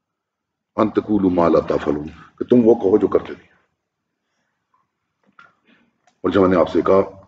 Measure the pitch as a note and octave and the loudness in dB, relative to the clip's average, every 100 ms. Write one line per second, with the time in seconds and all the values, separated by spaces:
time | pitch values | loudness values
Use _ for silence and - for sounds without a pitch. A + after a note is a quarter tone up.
0 | _ _ _ _ _ _ _ - G#2+ - | _ _ _ _ _ _ _ -4 -2 -2
1 | G2+ G#2 F#2 F2+ E2+ D#2 - D2 - D2 | -2 0 0 2 2 0 0 -4 -4 -6
2 | D2+ - - - - B2 A2+ A#2 F#2+ G2+ | -8 -18 -18 -12 0 2 4 2 2 0
3 | F#2+ E2+ - D2+ _ _ _ _ _ _ | 2 -2 -4 -14 _ _ _ _ _ _
4 | _ _ _ _ _ _ _ _ _ _ | _ _ _ _ _ _ _ _ _ _
5 | _ _ _ _ - _ _ _ _ _ | _ _ _ _ -20 _ _ _ _ _
6 | _ _ F#2 F#2+ F#2 F2+ D#2 E2+ D#2 F#2+ | _ _ -2 0 2 2 0 0 2 2
7 | G2 - | 0 -6